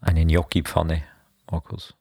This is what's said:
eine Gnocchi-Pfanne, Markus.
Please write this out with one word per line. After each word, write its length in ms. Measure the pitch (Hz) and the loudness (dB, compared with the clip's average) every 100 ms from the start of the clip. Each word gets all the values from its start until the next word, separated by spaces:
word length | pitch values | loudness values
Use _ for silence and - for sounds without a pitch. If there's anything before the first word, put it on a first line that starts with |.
eine 240 | - 80 80 | 0 2 4
Gnocchi-Pfanne, 800 | 85 82 85 - 85 82 80 - - _ _ - | 2 2 -2 0 -2 0 -2 -6 -16 _ _ -8
Markus. 420 | 82 - - - - | -8 -8 -14 -16 -8